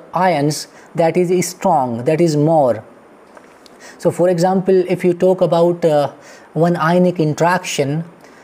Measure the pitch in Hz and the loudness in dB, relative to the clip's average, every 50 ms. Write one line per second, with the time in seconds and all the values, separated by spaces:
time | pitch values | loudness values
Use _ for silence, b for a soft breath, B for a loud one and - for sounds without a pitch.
0 | - - - 165 185 190 165 143 143 151 147 - - - B B B B B 165 | -6 -8 -4 -2 0 0 0 0 0 -2 -4 -6 -10 -14 B B B B B 0
1 | 170 165 160 180 180 170 185 180 170 - - - - 196 170 147 127 123 117 113 | 0 2 2 0 0 0 0 -2 -2 -4 -6 -4 0 0 2 2 0 -2 -4 -4
2 | 120 156 160 151 170 165 147 147 147 160 165 156 139 123 110 107 - - - - | -2 -2 0 2 2 2 2 2 2 2 4 4 4 2 0 -2 -6 -16 -20 -20
3 | - - - - - B B B B B B B B B B B B B B B | -20 -20 -20 -20 -20 B B B B B B B B B B B B B B B
4 | - 175 - - 175 185 185 165 175 185 190 196 185 - 190 185 180 185 185 170 | -4 -2 0 2 0 0 2 0 0 0 0 0 0 2 2 2 2 0 -4 -2
5 | - 180 170 175 185 185 185 185 185 165 170 170 170 175 175 175 175 160 151 147 | 0 -2 0 2 2 0 2 2 0 0 2 2 2 0 0 0 0 0 0 0
6 | 143 131 - B B B B B B B B 156 165 175 175 170 156 160 175 180 | 0 -2 -8 B B B B B B B B 0 0 0 0 0 0 0 2 2
7 | 180 180 175 180 160 151 143 - 156 170 180 180 - - - - 139 135 147 160 | 2 2 0 0 -2 -2 0 0 0 0 0 -2 -4 -6 -4 -4 -4 -2 -4 -6
8 | 165 - - - B B B B | -8 -10 -16 -20 B B B B